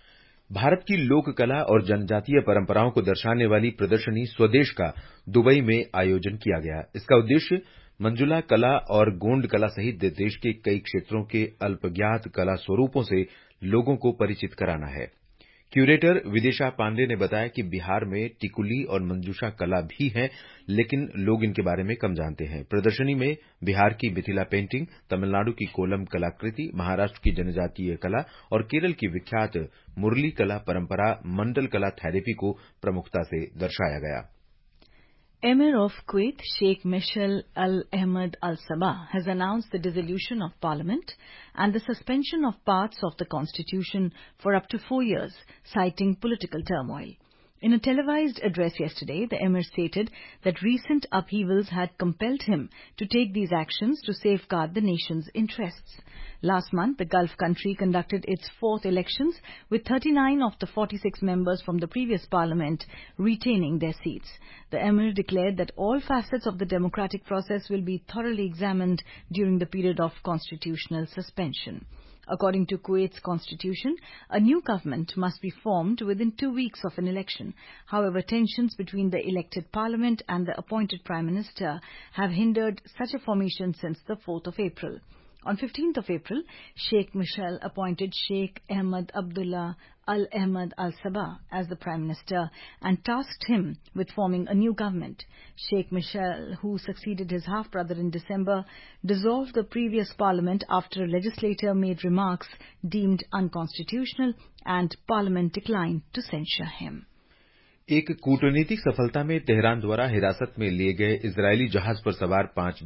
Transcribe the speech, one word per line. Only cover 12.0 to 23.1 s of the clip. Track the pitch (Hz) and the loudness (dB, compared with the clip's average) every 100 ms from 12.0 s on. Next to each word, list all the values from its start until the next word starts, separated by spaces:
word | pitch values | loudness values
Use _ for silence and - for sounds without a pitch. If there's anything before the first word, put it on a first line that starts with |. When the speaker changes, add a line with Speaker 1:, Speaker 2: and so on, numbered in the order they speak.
| 107 113 92 - | 2 0 -2 0
Speaker 1:
कला | 92 92 | 0 0
स्वरूपों | - 98 131 135 113 | 0 2 4 2 2
से | 95 92 - - _ 92 | 0 0 -8 -20 _ 2
लोगों | 113 117 107 | 2 4 2
को | 123 117 | 2 2
परिचित | 104 101 95 - | 0 0 -6 -2
कराना | 90 80 73 69 | -2 0 -4 -8
है। | 60 _ _ _ - _ _ | -8 _ _ _ -20 _ _
क्यूरेटर | 135 131 151 165 180 104 | 6 6 8 6 4 2
विदिशा | 107 123 123 135 - | 2 2 2 -2 0
पांडे | 107 110 127 | 0 2 0
ने | 110 | 2
बताया | 95 107 117 | 0 0 -2
कि | 127 92 | -4 -4
बिहार | 90 85 98 101 | -4 0 0 0
में | 98 113 - | -2 -4 -6
टिकुली | 104 - 104 127 - | -6 -2 -2 -2 0
और | 95 90 | 0 0
मंजूषा | 92 90 95 113 107 | -2 -4 -4 -6 -2
कला | 90 92 80 | 0 0 -2
भी | - 139 110 | -2 -2 0
हैं, | 131 - - - - | -2 -4 -20 -14 0
लेकिन | 104 117 139 147 98 98 | 0 2 0 -2 -2 2
लोग | 113 | 4
इनके | 107 101 | 2 2
बारे | 90 87 | 0 0
में | 95 117 | -2 -2
कम | 104 85 | -2 0
जानते | 78 73 76 | -4 -4 -6
हैं। | 78 69 | -6 -2
प्रदर्शनी | 104 104 107 135 | 2 2 2 0